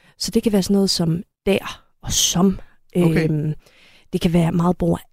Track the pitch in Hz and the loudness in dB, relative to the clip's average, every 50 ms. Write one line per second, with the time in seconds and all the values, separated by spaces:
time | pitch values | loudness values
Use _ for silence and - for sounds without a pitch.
0 | _ _ _ - - - - 226 - 226 208 196 180 - 202 196 196 185 - - | _ _ _ -10 -8 -4 -2 -2 0 2 2 2 2 2 2 2 2 2 0 0
1 | 170 165 160 170 - - _ _ _ 202 196 - - - - - _ _ _ _ | 0 -2 -2 -4 -6 -12 _ _ _ -2 0 0 -2 -6 -14 -16 _ _ _ _
2 | - - - - - - - 170 190 196 190 - - - - _ _ _ - 180 | -10 -6 -2 -2 -2 0 0 2 2 2 0 -2 -8 -16 -20 _ _ _ 0 2
3 | 175 165 160 160 160 156 156 151 147 156 151 - - _ _ _ - - - _ | 2 2 2 2 0 0 0 -2 -2 -4 -6 -8 -12 _ _ _ -20 -20 -20 _
4 | _ _ - 180 - 175 165 175 165 165 180 170 165 180 175 - 175 170 170 - | _ _ -4 -2 0 2 2 2 2 2 0 0 0 0 0 0 0 -2 -2 -2
5 | - - | -6 -10